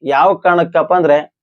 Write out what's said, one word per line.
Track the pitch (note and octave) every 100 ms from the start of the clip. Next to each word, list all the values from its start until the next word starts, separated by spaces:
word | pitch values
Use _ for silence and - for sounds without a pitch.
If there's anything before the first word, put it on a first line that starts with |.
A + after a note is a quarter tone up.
ಯಾವ | C3 C#3 F3
ಕಾರಣಕ್ಕಪ್ಪ | F#3+ F3+ F3 E3+ E3+ -
ಅಂದ್ರೆ, | F3+ D#3 D3 D3+ _